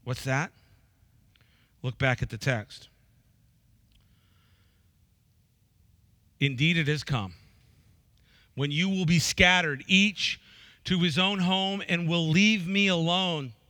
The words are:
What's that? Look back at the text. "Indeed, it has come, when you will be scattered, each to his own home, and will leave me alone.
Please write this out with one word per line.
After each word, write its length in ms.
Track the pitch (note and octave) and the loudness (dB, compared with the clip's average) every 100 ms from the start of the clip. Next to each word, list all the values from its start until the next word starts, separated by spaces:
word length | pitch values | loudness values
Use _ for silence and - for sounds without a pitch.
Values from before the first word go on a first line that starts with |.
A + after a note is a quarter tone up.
What's 200 | - B2 | -8 -8
that? 280 | C3+ C3+ F3 _ _ _ _ _ _ _ _ _ _ _ _ _ | -4 -4 -4 _ _ _ _ _ _ _ _ _ _ _ _ _
Look 140 | B2 - | -12 -2
back 240 | C3+ B2 | 0 0
at 80 | - | -4
the 80 | A2 | -4
text. 520 | - A#2+ G#2 - - _ _ _ _ _ _ _ _ _ _ _ _ _ _ _ _ _ _ _ _ _ _ _ _ _ _ _ _ _ _ _ _ _ _ _ | -4 -4 -6 -18 -20 _ _ _ _ _ _ _ _ _ _ _ _ _ _ _ _ _ _ _ _ _ _ _ _ _ _ _ _ _ _ _ _ _ _ _
"Indeed, 380 | C#3+ B2 D#3 E3+ | -2 2 2 2
it 100 | C#3+ | 0
has 160 | D3+ | -2
come, 300 | - C3 F#2+ E2+ - _ _ _ _ _ _ _ _ _ _ - | -2 -4 -4 -12 -20 _ _ _ _ _ _ _ _ _ _ -6
when 160 | C#3+ | -4
you 180 | D3 F#3+ | 0 0
will 160 | F#3+ E3+ | 0 2
be 140 | E3+ | 2
scattered, 640 | - - F3+ F#3 E3 C3+ - | 2 0 2 2 0 -6 2
each 520 | F#3+ G#3 F#3 - - - - - _ | 4 4 0 -6 -6 -14 -20 -20 _
to 160 | - F#3 | -4 0
his 180 | F3 D3 | 2 2
own 220 | F#3 G3+ | 0 0
home, 420 | F3+ F#3+ F#3+ G3 - | 0 0 0 -4 -4
and 200 | E3+ E3 | -2 0
will 220 | E3+ D#3+ | 0 2
leave 380 | D#3+ G#3+ A3 E3+ | 4 4 4 0
me 200 | G3 G3 | 0 2
alone. 680 | F3 E3 F3+ F#3 D#3+ C3 - | 2 2 0 0 -4 -6 -14